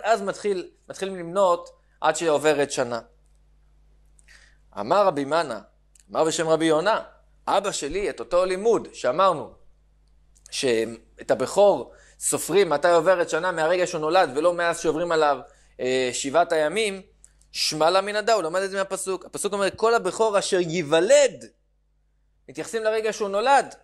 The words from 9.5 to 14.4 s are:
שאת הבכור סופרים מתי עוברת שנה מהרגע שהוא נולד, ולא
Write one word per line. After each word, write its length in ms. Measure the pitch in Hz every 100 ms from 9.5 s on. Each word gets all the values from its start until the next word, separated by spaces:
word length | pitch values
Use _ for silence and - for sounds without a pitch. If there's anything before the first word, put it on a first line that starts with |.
| - - _ _ _ _ _ _ _ -
שאת 800 | - 131 113 113 117 _ _ 120
הבכור 640 | 120 127 - 202 156 110 - _ _
סופרים 500 | - 139 - 180 185
מתי 200 | 143 175
עוברת 400 | 175 160 180 165
שנה 220 | 156 180
מהרגע 340 | 165 160 185 175
שהוא 140 | 170
נולד, 300 | 156 180 170
ולא 200 | 131